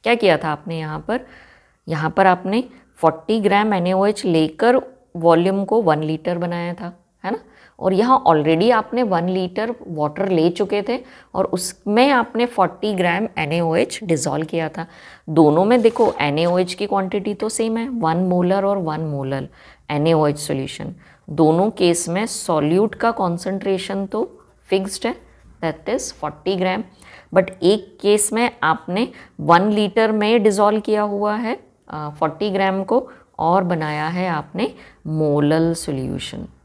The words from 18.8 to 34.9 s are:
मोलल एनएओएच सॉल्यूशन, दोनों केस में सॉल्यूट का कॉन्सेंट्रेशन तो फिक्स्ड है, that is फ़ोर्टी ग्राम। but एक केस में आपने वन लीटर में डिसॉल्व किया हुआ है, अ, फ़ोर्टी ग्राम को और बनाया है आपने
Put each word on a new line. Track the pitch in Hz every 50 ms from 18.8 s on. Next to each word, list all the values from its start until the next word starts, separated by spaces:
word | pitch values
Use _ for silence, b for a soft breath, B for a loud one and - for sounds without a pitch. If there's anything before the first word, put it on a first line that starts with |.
| 175 160 156 156
मोलल | 165 156 147 139 135 131 139 135 139 - B B B B B B B -
एनएओएच | 147 147 147 165 165 156 151 147 147 147
सॉल्यूशन, | - - 147 135 135 135 - - - - 180 b b b b b b -
दोनों | 156 160 160 151 160 170 190 220
केस | 214 - 190 175 170 170 - 165
में | 170 190 220
सॉल्यूट | 233 - - - - 170 156 151 151 170 185 214 214 -
का | - - 233
कॉन्सेंट्रेशन | 226 - 196 175 170 175 - 190 196 190 - 196 190 185 190 - 196 196 196
तो | 190 - 214 302 - b b b b b b _ -
फिक्स्ड | 190 196 190 196 - - -
है, | 226 - - b b b b b b - _
that | - 160 156 - - -
is | 226 - - -
फ़ोर्टी | - - - 151 147 - - 185 196
ग्राम। | 180 185 185 185 208 220 B B B B B B B B B -
but | 185 185 185 - -
एक | 165 180 208 214 - - - -
केस | - 202 208 208 208 -
में | 214 220 240 - - -
आपने | - 156 160 - - - 180 202 247 - B B B B B -
वन | 156 147 170 175 190 214
लीटर | 208 208 214 196 - 226 220 220
में | 220 214 208 214 233 240
डिसॉल्व | 202 220 196 196 208 208 208 220
किया | 208 - 214 208
हुआ | 208 208 202 202 208 208 208
है, | 214 240 220 262 294 - _ _ _ _ -
अ, | - 156 151 147
फ़ोर्टी | 147 - 165 151 151 - 202 214
ग्राम | 190 190 190 190 190 190 190
को | 190 220 262 262 B B B B B _ -
और | 160 165 180 196 190
बनाया | 170 175 160 156 151 151 151 151 160
है | 175 180 185 180
आपने | 165 151 147 - - 175 233 - B B B B